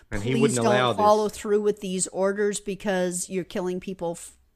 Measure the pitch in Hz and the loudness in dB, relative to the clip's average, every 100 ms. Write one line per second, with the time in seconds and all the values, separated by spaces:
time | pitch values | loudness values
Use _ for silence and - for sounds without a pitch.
0 | - 107 110 131 139 123 117 127 123 - | -10 -6 -2 2 2 2 4 4 4 4
1 | 208 214 214 - 220 208 208 202 190 185 | 6 4 2 -4 0 0 2 -2 -4 -4
2 | - 165 196 202 208 202 - 190 208 185 | -2 0 0 2 0 -2 -6 -6 -2 0
3 | 180 180 - 185 160 214 180 180 196 185 | 0 -4 -6 -6 -6 -6 -4 -4 -8 -6
4 | 170 170 - - _ | -6 -8 -12 -20 _